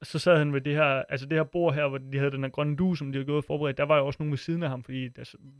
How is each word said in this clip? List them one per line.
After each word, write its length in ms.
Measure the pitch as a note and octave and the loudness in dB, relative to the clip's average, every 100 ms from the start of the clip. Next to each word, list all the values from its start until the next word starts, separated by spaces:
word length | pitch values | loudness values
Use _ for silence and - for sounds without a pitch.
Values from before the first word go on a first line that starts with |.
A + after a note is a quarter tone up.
så 160 | - D#3 | -8 0
sad 180 | F3+ D#3+ | 4 6
han 160 | D3 | 4
ved 80 | C#3 | 0
det 120 | C#3+ | 0
her, 100 | D3 | 2
altså 420 | D3 C3+ - C3+ C3+ | 2 2 -2 -6 -2
det 120 | D#3+ | 0
her 60 | |
bord 300 | D3+ F3+ E3+ D3 | 0 0 2 2
her, 120 | C#3+ | 0
hvor 100 | C3+ | -2
de 200 | C3 C#3 | -4 -2
havde 140 | C#3+ | 0
den 120 | C3+ | -2
her 60 | C3+ | -4
grønne 280 | D3+ D3 D3 | -2 0 2
dug, 200 | F#3 F3 | 0 0
som 140 | C#3 | -2
de 60 | C3+ | -4
havde 80 | C3+ | -2
gået 120 | D3 | -2
og 60 | |
forberedt. 340 | - D3 D3 C3+ | 0 -2 -2 0
Der 60 | |
var 140 | D3 D3+ | 4 4
jo 80 | C#3 | 2
også 120 | C#3 | -2
nogen 120 | D3+ | -2
ved 60 | C#3 | -2
siden 260 | - E3+ | -2 -2
af 60 | D#3+ | -2
ham, 140 | B2+ | -4
fordi 240 | B2 C3 B2+ | -8 -8 -8
der 140 | B2 | -12
s-, 120 | A#2+ - C3+ | -18 -18 -20